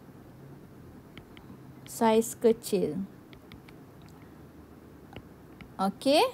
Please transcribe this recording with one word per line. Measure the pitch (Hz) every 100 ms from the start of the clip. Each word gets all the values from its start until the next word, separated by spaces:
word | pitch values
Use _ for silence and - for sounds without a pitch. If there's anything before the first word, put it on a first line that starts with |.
| - - - - - - - - - - - - - - - - - - -
Saiz | - 226 220 226
kecil. | - 233 226 - 196 175 185 196 - - - - - - - - - - - - - - - - - - - - - - - - - - -
Okey. | 196 - 269 294 494